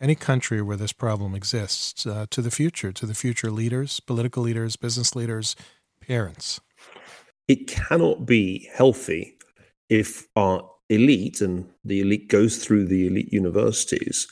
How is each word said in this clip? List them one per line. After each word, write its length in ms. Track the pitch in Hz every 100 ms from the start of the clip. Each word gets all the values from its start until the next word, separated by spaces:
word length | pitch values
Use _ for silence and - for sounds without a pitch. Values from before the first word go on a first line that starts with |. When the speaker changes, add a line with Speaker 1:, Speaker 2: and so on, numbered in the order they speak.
Speaker 1:
any 140 | 135 156
country 460 | - 131 - 110
where 160 | 101 101
this 160 | 104
problem 420 | - 113 107 101 98
exists, 680 | 95 117 98 - - - 120
uh, 200 | 107 107
to 120 | -
the 100 | 120
future, 420 | - 160 - 98
to 120 | 92 107
the 80 |
future 380 | 107 123 117 113
leaders, 480 | 107 113 127 139 -
political 440 | - 117 120 123
leaders, 340 | 117 113 113 -
business 360 | 120 117 117
leaders, 440 | 127 117 110 107 - - _ _ _
parents? 600 | - 120 95 82 - - _ _ - - - - _ _ -
Speaker 2:
It 180 | 139 -
cannot 580 | - - 165 165 156 120
be 440 | 113 95 98 -
healthy 640 | - 131 113 - 82 - _ _ _ _ _ -
if 360 | 110 101 - - 110
our 320 | 98 92 - - -
elite, 520 | 107 131 110 101 -
and 260 | 98 90 90 _
the 180 | 101 98
elite 280 | 98 107 -
goes 340 | 101 110 113
through 220 | - 107 92
the 220 | 95 92
elite 260 | 98 -
universities, 920 | 104 90 95 113 113 - - - - -